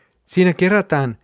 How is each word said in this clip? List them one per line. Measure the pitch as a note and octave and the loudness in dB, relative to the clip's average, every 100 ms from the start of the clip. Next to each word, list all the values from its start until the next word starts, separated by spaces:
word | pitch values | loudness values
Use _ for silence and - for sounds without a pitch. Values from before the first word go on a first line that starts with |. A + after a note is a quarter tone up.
| _ _ _ | _ _ _
Siinä | F3+ F3+ | 0 0
kerätään | - F3+ G#3 G3 D3 C3 A2+ | 2 0 0 -2 -4 -4 -8